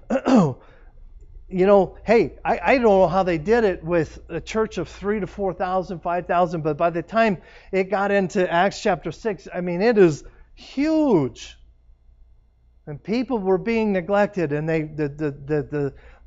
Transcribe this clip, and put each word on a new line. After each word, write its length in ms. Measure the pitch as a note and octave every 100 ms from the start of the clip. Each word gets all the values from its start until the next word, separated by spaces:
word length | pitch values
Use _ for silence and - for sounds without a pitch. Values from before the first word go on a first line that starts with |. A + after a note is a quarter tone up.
| -
<clears throat> 180 | C4 -
you 1400 | B3+ D3+ A#2+ - - - - - - - - - F#3 F#3+
know, 320 | G3+ F3 -
hey, 340 | - A3+ E3 -
I, 160 | - A3+
I 140 | F3 C4
don't 220 | A#3 F#3+
know 80 | F3+
how 160 | F#3
they 140 | F3+ E3
did 260 | D3+ A#3+
it 200 | G#3+ F3
with 360 | D#3+ F3 D3+ - -
a 120 | E3
church 360 | - A3 A3 F#3+
of 120 | D#3+
three 300 | - F#3+ G#3+
to 60 | F3+
four 260 | - G3
thousand, 480 | D3 F#3 F#3 F3 F3
five 260 | F3+ F3 E3
thousand, 340 | F3 F3+ E3+
but 160 | D#3 D3
by 120 | E3+
the 140 | E3
time 340 | D#3+ A3+ A3+ F3 - - -
it 140 | F#3+ F#3
got 260 | G3 G3+
into 400 | G3+ F#3 G#3 F3+
Acts 300 | E3+ G3 -
chapter 300 | G#3+ F3 F3
six, 360 | - A3+ G3 -
I 80 | F3
mean, 200 | F3+ F3
it 160 | A3+ G#3+
is 260 | F3 D3 - - - -
huge. 1040 | - - D4+ D#4 D4 F3+ B2+ - - - - _ _ - _ - - _ _ _ _ _ -
And 160 | D3
people 380 | - A#3 C4 A#3+
were 180 | F#3+ F#3
being 360 | G3 A3+ A3
neglected, 580 | F#3+ E3+ G3+ G3+ G3 D#3
and 160 | D3 D#3+
they, 140 | D#3+
the, 260 | D#3 D3+ D3
the, 240 | C#3+ D#3
the, 320 | C#3 C#3 D3+
the, 300 | C3 D3 C#3 - - -